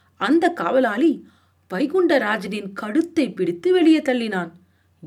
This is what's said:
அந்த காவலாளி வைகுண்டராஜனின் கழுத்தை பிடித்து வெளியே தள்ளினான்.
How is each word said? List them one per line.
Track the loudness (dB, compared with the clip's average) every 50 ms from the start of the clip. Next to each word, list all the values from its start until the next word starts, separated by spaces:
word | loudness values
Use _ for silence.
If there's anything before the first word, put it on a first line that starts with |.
| _ _ _
அந்த | -6 -2 2 2 2 2 0
காவலாளி | -2 -2 -4 0 0 2 0 0 0 2 2 0 0 0 -6 -20 _ _ _ _ _ _ _ -8 -4
வைகுண்டராஜனின் | -4 -4 0 0 0 2 4 2 2 2 0 -2 -4 -4 -8 -8 -8 -10 -10 -12
கழுத்தை | -10 -10 -4 -2 -2 -2 0 0 -2 -2 -2
பிடித்து | -2 -4 -4 -4 -4 -2 0 0
வெளியே | 2 4 6 6 4 4
தள்ளினான். | 4 0 -2 -2 -2 -4 -4 -4 -6 -6 -12 -20 _ _ _ _ _ _ _ _ -14